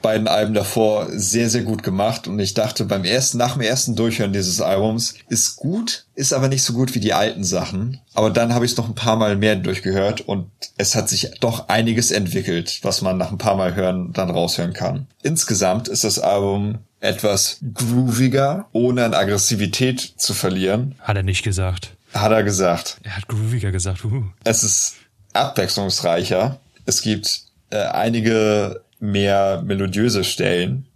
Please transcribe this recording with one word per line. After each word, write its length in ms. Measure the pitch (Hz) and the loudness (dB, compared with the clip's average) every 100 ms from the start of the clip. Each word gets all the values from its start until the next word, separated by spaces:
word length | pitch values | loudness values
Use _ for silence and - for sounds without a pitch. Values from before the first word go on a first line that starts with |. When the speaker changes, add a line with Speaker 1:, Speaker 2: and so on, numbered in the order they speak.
Speaker 1:
beiden 280 | 117 110 107 | 2 2 2
Alben 260 | 92 107 | 2 2
davor 540 | 107 101 - 110 107 92 | 0 0 2 4 4 0
sehr, 400 | - 104 117 117 | -4 0 2 2
sehr 120 | 117 | 0
gut 200 | 104 110 | 0 -2
gemacht. 460 | - 95 104 117 - | -2 0 0 -2 -6
Und 100 | 101 | -2
ich 160 | 95 | -2
dachte 300 | - 107 - | 0 -2 -2
beim 200 | 101 98 | -2 -2
ersten, 320 | 90 117 127 117 | 0 0 0 0
nach 180 | 123 | 0
dem 80 | 135 | 0
ersten 340 | 113 131 - 107 | 0 0 0 0
Durchhören 360 | 113 113 104 | 0 0 0
dieses 280 | 98 92 90 | 0 -2 -2
Albums, 520 | 78 98 107 110 117 - - | 0 2 2 0 -4 -6 -4
ist 280 | 110 - - | 0 0 -2
gut, 500 | 139 196 233 - - | -4 -2 -4 -6 -10
ist 180 | - 135 | -6 -2
aber 160 | 139 135 | 2 2
nicht 140 | 135 | 2
so 100 | - | 0
gut 220 | 120 131 | 0 0
wie 60 | 127 | 0
die 140 | 101 | 0
alten 300 | 90 107 90 | 2 0 0
Sachen. 560 | 95 90 85 92 113 131 _ | -2 -2 -2 -4 -4 -6 _
Aber 160 | - 110 | 0 2
dann 240 | 110 117 | 2 2
habe 100 | 120 | 2
ich 80 | 120 | 0
es 60 | - | 0
noch 100 | 107 | -4
ein 60 | |
paar 220 | 110 113 110 | -2 0 2
Mal 200 | 110 101 | 2 2
mehr 200 | 107 104 | 2 2
durchgehört 680 | 87 95 95 98 98 113 | 0 -4 0 0 0 -2
und 240 | - 98 90 _ - _ | -4 -6 -6 _ -16 _
es 160 | 107 | -2
hat 140 | - 104 | 0 0
sich 200 | - - - | -2 -4 -2
doch 280 | 120 117 - | -2 -2 0
einiges 420 | 104 113 113 117 | 2 2 2 2
entwickelt, 680 | 104 95 87 95 85 85 - | 0 0 -2 -2 -2 -2 -4
was 200 | - 92 | -2 -2
man 160 | 95 92 | 0 -2
nach 140 | 90 | -2
ein 60 | 107 | -2
paar 100 | 110 | 0
einmal 220 | 98 92 | 2 0
hören, 380 | 87 92 92 90 | 0 0 0 -4
dann 180 | 90 92 | -4 -2
raushören 420 | 87 85 - 85 | 0 0 0 -4
kann. 340 | 95 90 - - _ | -2 -4 -4 -8 _
Insgesamt 680 | 139 165 - 101 95 101 113 | -2 -2 0 2 2 0 -2
ist 160 | - | -2
das 140 | 110 - | 0 0
Album 600 | - 101 98 101 104 107 - _ | 2 2 2 0 -2 -4 -10 _
etwas 580 | 107 104 107 98 - - 131 | -4 0 0 0 0 -4 -10
grooviger, 920 | 104 120 120 127 113 131 135 139 175 - | -4 0 2 2 2 2 2 2 0 -4
ohne 320 | 113 123 123 | 0 0 2
an 100 | 117 | 2
Aggressivität 880 | 82 98 101 - 110 101 - 127 127 - _ | 2 2 2 0 0 -2 0 0 0 -8 _
zu 160 | - | -4
verlieren. 600 | 98 98 92 95 104 135 135 | 0 -2 0 0 0 -2 -6
Speaker 2:
Hat 160 | - 101 | -4 -2
er 60 | |
nicht 200 | 95 95 | 0 0
gesagt. 480 | - 95 92 90 - - _ | -2 -2 -2 -4 -8 -18 _
Speaker 1:
Hat 200 | - 107 | -2 2
er 100 | 110 | 4
gesagt. 560 | 101 92 92 87 - - | 2 2 2 0 -4 -12
Speaker 2:
Er 120 | - 95 | -10 -10
hat 120 | 98 | -6
grooviger 420 | 107 110 120 101 | -4 -2 -2 -2
gesagt, 320 | 95 92 92 | -2 -2 -4
huhu. 200 | 113 131 104 - | -4 -4 -4 -4
Speaker 1:
Es 180 | - 110 | 0 0
ist 340 | 107 - - - _ _ _ | 2 0 -2 -6 _ _ _
abwechslungsreicher. 1300 | - 135 - 92 - 98 - 87 85 90 92 113 135 _ _ - | -2 0 0 0 0 -2 0 0 0 2 2 0 -2 _ _ -2
Es 160 | 117 | -2
gibt, 400 | - 104 - - - _ _ | 0 -2 -2 -6 -8 _ _
äh, 60 | 107 | -4
einige 1040 | 98 - 110 117 110 113 107 107 98 - _ _ | -2 0 0 2 2 4 4 2 0 -6 _ _
mehr 640 | 107 101 101 98 98 95 | -2 0 2 4 2 0
melodiöse 600 | 87 98 98 95 117 104 | -2 -2 -2 2 2 2
Stellen 640 | 90 - 98 90 90 131 - | -2 -2 0 2 0 -4 -8